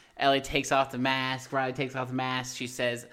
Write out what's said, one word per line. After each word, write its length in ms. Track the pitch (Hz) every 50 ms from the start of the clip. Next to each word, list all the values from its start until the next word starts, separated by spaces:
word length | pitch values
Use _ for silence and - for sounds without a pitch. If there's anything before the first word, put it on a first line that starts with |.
| - _ _
Ellie 240 | - 131 139 139 135
takes 300 | 131 - - 143 135 -
off 200 | 143 135 135 131
the 80 | - 123
mask. 520 | 127 135 131 131 131 131 131 127 127 -
Riley 220 | 139 135 131 131 123
takes 220 | 131 139 127 127
off 140 | 131 127 123
the 40 | 127
mask. 420 | 131 127 127 127 127 123 127 -
She 120 | - 127
says, 400 | 120 123 - 127 120 120 117 - -